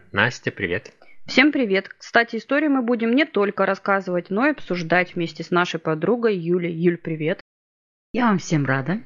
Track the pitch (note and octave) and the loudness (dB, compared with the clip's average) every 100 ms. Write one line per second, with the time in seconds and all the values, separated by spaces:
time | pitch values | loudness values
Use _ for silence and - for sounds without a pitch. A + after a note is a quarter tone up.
0 | - G2 A#2 - - - F#2+ F2 - - | -4 0 0 0 -8 -6 -4 -4 -8 -20
1 | - - - - C#4+ C#4+ A3+ F#3+ F#3+ - | -20 -18 -2 2 4 2 0 0 -2 -12
2 | - A#3 A#3 A3+ - C#4 D#4 C4+ A3+ A#3+ | -2 0 0 -4 -2 0 2 0 0 0
3 | A3+ B3+ D#4+ G3+ G3+ G3+ G3 G3 - G3 | 2 2 2 0 0 0 -2 -2 -2 -2
4 | F#3 F3 E3+ G3 C#4+ C#4+ - F3+ D#3+ F3 | -2 -4 -2 0 0 -2 -4 -6 0 0
5 | F3+ - E3 - E3 F3 F3 E3 - D#3 | 0 -2 -6 -6 -2 0 0 -2 -4 -2
6 | E3+ A#3+ A3+ F#3+ E3 F3+ E3+ E3 F3 E3+ | 0 2 2 0 0 0 0 0 2 2
7 | - D#3 D#3 G3 - _ _ _ _ _ | -4 -4 -4 -4 -10 _ _ _ _ _
8 | _ - A#3 F#3 - D#3+ C#3 C3+ C3 G#3 | _ 0 2 2 2 0 2 -2 -2 -6